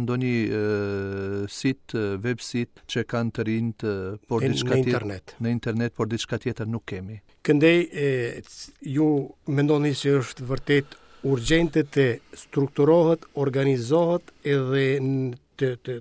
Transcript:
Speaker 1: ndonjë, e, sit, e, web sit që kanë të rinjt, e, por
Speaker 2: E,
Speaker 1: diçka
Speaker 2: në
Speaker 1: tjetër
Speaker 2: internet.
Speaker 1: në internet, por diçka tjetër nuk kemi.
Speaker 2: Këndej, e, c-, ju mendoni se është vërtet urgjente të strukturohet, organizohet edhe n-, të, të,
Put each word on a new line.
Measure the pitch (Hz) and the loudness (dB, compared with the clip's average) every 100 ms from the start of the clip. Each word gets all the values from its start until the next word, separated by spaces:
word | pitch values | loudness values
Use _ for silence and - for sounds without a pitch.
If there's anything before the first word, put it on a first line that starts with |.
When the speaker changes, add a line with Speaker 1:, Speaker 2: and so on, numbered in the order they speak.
Speaker 1:
ndonjë, | 120 123 127 120 107 | 0 0 0 0 0
e, | 107 104 104 101 98 98 98 98 101 101 | 0 0 0 -2 -4 -4 -6 -4 -4 -6
sit, | - 135 131 _ | -4 -2 -4 _
e, | 117 101 98 | -4 -2 -2
web | 117 120 | -4 -4
sit | - 120 120 - - | -4 -4 -4 -8 -6
që | 123 113 | -4 -2
kanë | 120 117 - | -2 -2 -2
të | 110 | -2
rinjt, | 113 117 - | 0 -2 -4
e, | 110 98 92 104 - | -4 -4 -4 -10 -4
por | 117 | -2
Speaker 2:
E, | 135 | 0
Speaker 1:
diçka | 131 123 | 0 0
Speaker 2:
në | 127 | 2
Speaker 1:
tjetër | 127 123 104 | 2 0 -2
Speaker 2:
internet. | 95 - - | -8 -12 -6
Speaker 1:
në | 117 120 | -2 -2
internet, | 123 113 120 | -2 -2 -4
por | - 110 | -2 -4
diçka | 113 - 120 | -2 -4 -6
tjetër | 123 113 110 | -6 -6 -6
nuk | 113 - | -6 -6
kemi. | 95 95 110 _ _ | -10 -10 -14 _ _
Speaker 2:
Këndej, | - 147 160 170 170 | 0 4 6 4 0
e, | 160 143 127 120 - - | -2 -2 0 -4 -8 -14
c-, | - - - - 135 | -16 -16 -14 -6 0
ju | 156 143 139 - - | 2 2 -2 -10 -4
mendoni | 139 147 151 147 | 0 4 4 2
se | 139 139 139 | 0 2 2
është | 123 - 127 | 0 -8 -6
vërtet | 135 - 143 139 - - - | -6 2 2 2 -12 -20 -8
urgjente | 139 131 113 160 165 156 | -2 0 2 2 4 2
të | 147 143 131 113 _ | 0 2 2 2 _
strukturohet, | - - 147 139 - 143 170 165 165 - | -18 -6 -2 -2 2 4 6 6 2 -2
organizohet | - 135 131 139 131 117 160 170 175 - _ | -2 -2 2 2 0 2 2 4 0 -4 _
edhe | 147 139 131 135 135 139 | -2 0 2 2 2 2
n-, | 131 135 131 123 _ - | 0 0 -2 -6 _ -4
të, | 131 120 | -2 -2
të, | - 120 | -8 -10